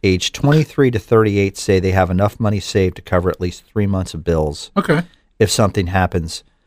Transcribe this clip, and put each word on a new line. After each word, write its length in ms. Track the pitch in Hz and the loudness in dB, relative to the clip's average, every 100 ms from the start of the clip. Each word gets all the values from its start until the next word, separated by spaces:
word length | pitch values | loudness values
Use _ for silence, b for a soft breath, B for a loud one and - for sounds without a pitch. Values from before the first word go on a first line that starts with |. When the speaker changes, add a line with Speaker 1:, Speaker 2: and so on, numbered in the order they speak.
Speaker 1:
aged 300 | 98 92 - - | 0 0 -2 -2
twenty-three 540 | 143 156 147 - 131 | 2 2 2 2 2
to 80 | 113 | 0
thirty-eight 580 | - 113 107 101 98 - | 2 2 4 2 0 -2
say 240 | - 95 | 0 2
they 100 | 95 | 2
have 180 | 95 90 | 2 2
enough 300 | 92 101 - | 2 0 0
money 220 | 107 101 | -2 -2
saved 340 | - 104 92 - | -2 0 0 -2
to 60 | |
cover 280 | - 90 90 | -2 0 0
at 120 | - | -2
least 240 | 90 - _ | -6 -8 _
three 220 | 110 101 | -4 -2
months 260 | 95 90 | -2 -4
of 100 | 82 | -6
bills 480 | 85 82 76 73 - - | -2 0 -2 -6 -6 -4
Speaker 2:
Okay. 240 | - 151 175 b b - | -2 -2 -4 b b -2
Speaker 1:
if 100 | 104 | 0
something 380 | - 104 104 87 | 2 0 0 -2
happens. 560 | 95 90 90 82 - - _ | 0 0 -2 -6 -12 -20 _